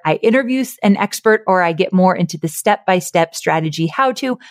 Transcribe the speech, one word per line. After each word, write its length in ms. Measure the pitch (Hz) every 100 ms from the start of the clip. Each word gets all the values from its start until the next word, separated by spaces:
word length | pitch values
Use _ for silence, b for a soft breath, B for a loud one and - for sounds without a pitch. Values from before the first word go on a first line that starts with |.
| 160
I 80 | 156
interview 440 | 226 254 240 262
s-, 180 | 254 -
an 140 | 208 196
expert 460 | 202 - 220 214 190
or 140 | 185
I 100 | 170
get 200 | 160 185
more 240 | 185 185 -
into 220 | 170 156
the 100 | 160
step-by-step 880 | - 208 202 - 185 - 170 165
strategy 520 | - - 160 160 156 160
how-to 500 | - 262 - 262 247